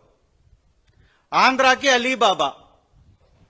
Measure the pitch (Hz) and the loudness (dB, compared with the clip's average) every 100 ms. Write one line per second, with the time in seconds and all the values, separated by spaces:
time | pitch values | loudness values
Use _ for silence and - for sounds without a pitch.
0 | _ _ _ _ _ _ _ _ _ _ | _ _ _ _ _ _ _ _ _ _
1 | _ _ _ 156 226 262 254 254 277 247 | _ _ _ 0 0 2 0 2 0 0
2 | 240 254 214 180 139 - _ _ _ _ | -2 -2 -2 0 -4 -6 _ _ _ _
3 | _ _ _ _ | _ _ _ _